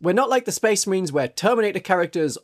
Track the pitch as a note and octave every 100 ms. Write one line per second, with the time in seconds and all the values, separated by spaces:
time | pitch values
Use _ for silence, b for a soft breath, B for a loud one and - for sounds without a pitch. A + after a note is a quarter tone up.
0 | E3+ G#3 B3+ C4 B3+ - A3 G3+ G3 F#3+
1 | E3+ C#3+ B2+ - G3+ A#3 G#3 F#3 G3 F3+
2 | E3+ F3 D3+ -